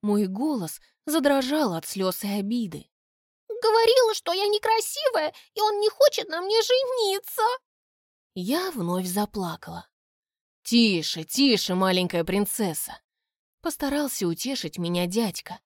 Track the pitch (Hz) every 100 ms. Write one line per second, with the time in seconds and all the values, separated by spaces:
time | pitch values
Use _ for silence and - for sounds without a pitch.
0 | 208 202 202 196 294 277 170 - _ _
1 | - 311 277 277 254 302 285 - - 196
2 | 190 180 202 202 202 240 214 - - _
3 | _ _ _ _ _ 453 440 440 453 508
4 | 466 427 - 359 403 427 440 453 440 -
5 | 587 440 302 - - - 427 415 427 -
6 | 571 554 427 349 370 440 453 508 523 508
7 | 415 392 - - 440 508 _ _ _ _
8 | _ _ _ - 180 302 370 294 175 180
9 | 185 180 208 214 180 165 - 170 - _
10 | _ _ _ _ _ _ - 233 226 180
11 | 151 - 160 - 277 247 - 185 190 185
12 | 180 170 165 190 208 - 208 156 - -
13 | _ _ _ _ _ _ 339 - 285 277
14 | 285 - 180 170 240 269 160 165 170 175
15 | 175 196 226 165 - 175